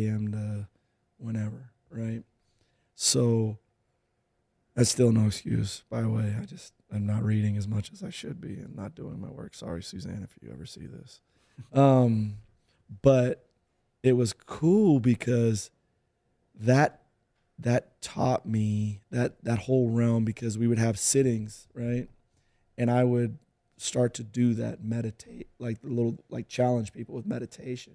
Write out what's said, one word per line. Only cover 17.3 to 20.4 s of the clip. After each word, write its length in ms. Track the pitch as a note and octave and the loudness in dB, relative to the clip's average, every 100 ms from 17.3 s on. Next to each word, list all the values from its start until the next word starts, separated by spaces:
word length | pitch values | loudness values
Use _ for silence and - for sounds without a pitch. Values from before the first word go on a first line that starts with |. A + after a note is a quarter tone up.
| _ _ - | _ _ -6
that 400 | B2 B2 - _ | 0 0 0 _
taught 460 | - - B2+ B2 - | -12 -2 0 0 0
me 540 | A2 G#2+ G#2 G#2+ G2+ _ | 0 0 0 -2 -6 _
that, 320 | A#2+ B2 - | -2 -2 -2
that 160 | - G2+ | -4 -2
whole 320 | - C3 A#2+ | 2 2 4
realm, 340 | A#2 A#2 A#2 | 2 4 2
because 320 | A2+ A2 | 0 -2